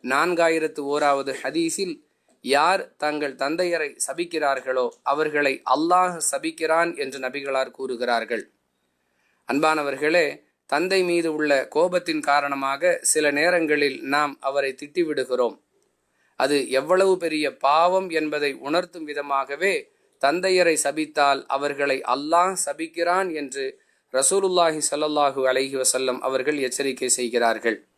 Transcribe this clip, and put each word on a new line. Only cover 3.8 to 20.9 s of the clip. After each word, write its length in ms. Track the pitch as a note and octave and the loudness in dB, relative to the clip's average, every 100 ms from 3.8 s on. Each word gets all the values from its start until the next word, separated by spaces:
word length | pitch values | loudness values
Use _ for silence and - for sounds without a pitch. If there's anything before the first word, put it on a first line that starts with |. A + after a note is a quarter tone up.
| D3 B2+ - | -4 -6 -8
சபிக்கிறார்களோ 840 | E3 F3 E3 D3 C3+ C3 B2+ B2 - | -6 -4 -2 0 0 -2 -2 -2 -4
அவர்களை 580 | - C#3+ D3+ D3 C#3+ C3+ - C3+ | -4 0 0 0 0 -2 0 0
அல்லாஹ் 420 | E3 F3+ F#3 E3+ D3 | 4 4 2 0 -4
சபிக்கிறான்" 680 | C#3 D#3+ D#3+ D#3 E3 E3+ E3 | -2 -6 -4 0 2 2 -2
என்று 220 | C3+ C3+ | -8 -6
நபிகளார் 520 | C3 C#3 C#3 C3+ B2+ | -6 -6 -4 -2 -2
கூறுகிறார்கள். 760 | - C3 A#2+ A#2+ A#2+ A2+ A2+ - _ _ _ _ _ _ _ _ _ - | -6 -8 -4 0 0 0 -6 -6 _ _ _ _ _ _ _ _ _ -4
அன்பானவர்களே, 880 | C3 D#3 D#3 C#3+ C3+ D3+ F3 D3 D3 _ _ _ | 0 2 2 -2 -2 0 2 0 -4 _ _ _
தந்தை 380 | C#3+ F3+ F#3+ | -2 0 0
மீது 300 | F3+ E3+ E3 | 2 0 0
உள்ள 340 | D3+ D3+ C3+ C3 D3 | -2 2 2 0 0
கோபத்தின் 440 | F3+ F3 E3+ D#3 | 2 0 -2 -4
காரணமாக 760 | C#3+ C#3+ C#3+ C#3 C3+ C#3 F3+ E3+ | 2 2 2 -4 -4 0 0 0
சில 300 | - D#3 D3+ | 0 2 2
நேரங்களில் 680 | C#3+ E3 F3 D#3+ D3 C#3+ C3 | 2 2 2 2 2 0 -2
நாம் 360 | C3+ C#3+ D3 C3+ | -2 0 0 -2
அவரை 360 | C3+ C#3 C#3 C3 | -4 -2 -2 -6
திட்டிவிடுகிறோம். 800 | D3 F3+ E3 C#3 B2+ B2+ A#2+ - _ _ _ _ _ _ _ _ | -8 -2 -2 -2 -2 0 0 -2 _ _ _ _ _ _ _ _
அது 340 | C3 C#3+ A#2 | 0 2 2
எவ்வளவு 480 | B2+ D3 F#3 F#3+ F#3 | -2 2 4 4 2
பெரிய 400 | E3+ D#3 D3 - | 0 -2 -2 0
பாவம் 520 | C3+ D#3 F3 F#3 F#3 | 2 4 4 2 0
என்பதை 440 | D#3+ D#3 D3 C#3+ | -2 -2 -2 -2
உணர்த்தும் 540 | C3+ C#3+ E3+ F3+ F3 D3+ | -4 -2 -2 -2 -10 -8
விதமாகவே, 840 | D3 C#3+ C#3 C3 C#3+ F#3+ E3+ - _ _ _ C#3 | -8 -2 -2 -2 -2 -2 -2 -6 _ _ _ 0
தந்தையரை 520 | E3 F#3 F#3 E3+ D#3 | 2 2 4 4 2
சபித்தால் 640 | C#3+ | 0